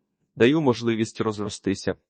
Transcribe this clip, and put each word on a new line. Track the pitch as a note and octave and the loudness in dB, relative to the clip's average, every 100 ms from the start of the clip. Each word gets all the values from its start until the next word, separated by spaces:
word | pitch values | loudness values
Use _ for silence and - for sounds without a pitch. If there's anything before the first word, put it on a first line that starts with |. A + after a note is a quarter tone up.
| _ _ _ | _ _ _
Даю | - A#2 D#3 | 2 4 4
можливість | C#3+ A2+ A#2 A2 A2 - | 2 0 0 -2 -2 -4
розростися. | A2 G#2 G#2 - - G2 - F2+ _ | -4 -4 -8 -6 -4 -4 -4 -8 _